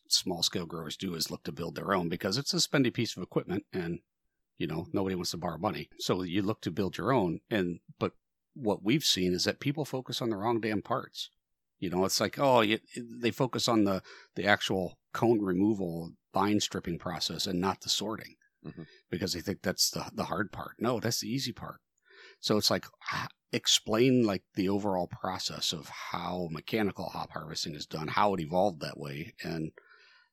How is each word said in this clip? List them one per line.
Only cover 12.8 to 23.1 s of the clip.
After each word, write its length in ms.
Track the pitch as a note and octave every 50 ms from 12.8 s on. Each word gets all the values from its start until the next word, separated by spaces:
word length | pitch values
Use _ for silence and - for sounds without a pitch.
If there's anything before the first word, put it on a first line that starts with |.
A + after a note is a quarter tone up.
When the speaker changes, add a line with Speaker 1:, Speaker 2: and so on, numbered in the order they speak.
| - - -
Speaker 1:
they 340 | A#2+ A#2+ A#2 A#2 B2 A#2 A2+
focus 380 | - - C#3 A#2+ - A#2 - B2+
on 160 | A#2 A2 G2+
the, 180 | G2 F#2+ F#2 - - - - - _ -
the 120 | - F2
actual 520 | G2+ G#2 - - - A2 F#2+ F2+ E2 - _ _ _
cone 280 | - - B2 A#2 A#2+ G#2
removal, 720 | G2+ F#2+ F2+ F#2 G2+ G#2+ A2+ F#2+ F#2 E2+ E2 E2 E2 E2+ - - _ _
vine 260 | - G2 G2 G2+ G#2 G2+
stripping 400 | - - - F#2 - F#2 E2+ -
process 480 | - F#2 E2+ - - - E2+ - -
and 140 | G2+ F2+ F2
not 220 | F#2 F#2+ F#2 -
the 60 | - A#2
sorting 460 | - - G2+ G#2+ A2 - - - - _ _ _ _ _ -
Speaker 2:
Mm-hmm. 180 | D#2 - F2 D#2 - - - _ -
Speaker 1:
because 240 | - E2 F#2+ E2+ -
they 80 | E2+
think 180 | - G#2 F2+ -
that's 300 | - F#2+ F2 - - -
the, 160 | - D#2+ - - -
the 100 | - F2
hard 260 | - D#2+ F#2 G#2+ -
part. 260 | - - C#2+ - - -
No, 200 | G#2 A#2+ B2+ G#2
that's 220 | - A2 - -
the 80 | G#2 G#2
easy 240 | A#2+ C#3 B2+ B2+
part. 280 | - - - - - - _ _ _ _ _ _ - - - - - _
So 160 | - - G#2+
it's 140 | G#2 - -
like, 160 | G#2+ F2+ - - _ _ - -